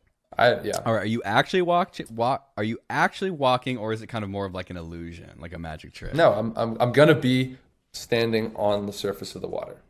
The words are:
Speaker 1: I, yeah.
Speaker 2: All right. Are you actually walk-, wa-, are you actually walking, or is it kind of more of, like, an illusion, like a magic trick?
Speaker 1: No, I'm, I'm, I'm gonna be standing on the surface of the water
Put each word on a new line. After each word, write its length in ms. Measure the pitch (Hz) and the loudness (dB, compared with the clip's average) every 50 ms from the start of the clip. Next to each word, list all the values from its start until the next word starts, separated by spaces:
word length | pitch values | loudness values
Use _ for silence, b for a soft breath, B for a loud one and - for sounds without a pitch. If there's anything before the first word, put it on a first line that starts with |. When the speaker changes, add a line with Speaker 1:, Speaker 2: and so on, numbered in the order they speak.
| _ _ _ _ _ - - - | _ _ _ _ _ -12 0 4
Speaker 1:
I, 220 | 113 120 110 - | 4 4 4 2
yeah. 180 | - 104 95 - - | -2 -4 -6 -4 -2
Speaker 2:
All 80 | 120 113 | 0 0
right. 100 | 104 92 | 0 0
Are 20 | |
you 160 | 107 113 117 - | -2 -2 -2 -2
actually 380 | 98 107 131 147 - - 185 175 | 0 2 2 2 2 2 0 2
walk-, 320 | 170 175 175 190 - - - - - | 2 2 2 2 0 -4 -14 -14 -10
wa-, 280 | 113 113 113 123 135 - _ _ - - | -4 -2 0 0 0 -2 _ _ -6 -4
are 60 | 107 | -4
you 160 | 113 117 - _ - | -4 -4 -6 _ -6
actually 420 | 110 143 170 185 - - 196 190 | 0 0 0 0 0 -2 -4 -4
walking, 460 | 180 143 139 127 127 127 - 135 127 113 | -2 0 2 2 2 2 0 -4 -6 -4
or 140 | 104 110 110 | -2 -4 -4
is 80 | 110 | -4
it 60 | 110 - | -6 -8
kind 160 | - 113 107 | -8 -6 -6
of 60 | 98 | -4
more 160 | 98 101 98 | -4 -4 -6
of, 80 | 95 90 | -6 -6
like, 160 | 92 90 - | -8 -10 -8
an 80 | 92 87 | -10 -12
illusion, 540 | 82 82 85 85 85 85 85 85 - - - - | -10 -10 -10 -10 -10 -10 -12 -14 -16 -18 -18 -16
like 140 | - 85 85 | -16 -14 -12
a 60 | 82 | -10
magic 340 | 82 80 80 80 - - - | -10 -10 -10 -12 -14 -18 -16
trick? 200 | - - - - | -12 -10 -6 0
Speaker 1:
No, 200 | 151 170 131 104 | 6 6 6 6
I'm, 200 | 104 113 113 - - | 4 0 -2 -2 -2
I'm, 200 | 120 113 110 110 | -2 -2 0 0
I'm 100 | 120 123 | 0 2
gonna 240 | 113 135 147 165 156 | 6 8 8 8 8
be 420 | - - 127 127 127 127 127 - - _ _ _ _ _ _ - | 6 4 2 2 2 0 -2 -6 -16 _ _ _ _ _ _ -16
standing 600 | - - - 120 117 117 113 113 110 113 113 - | -14 -4 0 2 2 2 4 2 0 0 -2 -4
on 300 | - 104 104 104 101 101 | 0 0 2 2 0 -2
the 80 | 101 98 | -4 -8
surface 420 | - - 101 98 - 95 - - | -6 -4 -4 -4 -6 -8 -12 -12
of 60 | 92 | -10
the 60 | 92 87 | -10 -6
water 300 | - - - - - - _ _ | -6 -6 -8 -8 -12 -18 _ _